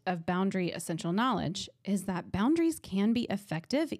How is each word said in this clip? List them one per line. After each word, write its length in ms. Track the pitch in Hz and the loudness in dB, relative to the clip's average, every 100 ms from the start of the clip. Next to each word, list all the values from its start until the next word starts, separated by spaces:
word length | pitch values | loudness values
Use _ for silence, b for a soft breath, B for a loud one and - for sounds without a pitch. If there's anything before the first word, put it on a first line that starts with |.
| - | -4
of 180 | 175 165 | -4 0
boundary 460 | 180 196 190 180 | 0 2 0 -2
essential 400 | - - 165 170 | -2 -6 -4 -2
knowledge 580 | 185 254 196 147 180 - - | 0 2 0 -2 -4 -8 -10
is 220 | - 196 190 | -2 -2 -2
that 260 | 180 - | -4 -2
boundaries 480 | 180 233 330 330 311 | 2 4 4 2 0
can 340 | - 190 208 | -2 2 2
be 120 | 233 233 | 2 0
effective 680 | 202 - 254 - 269 330 - | -2 -2 -6 0 0 0 -4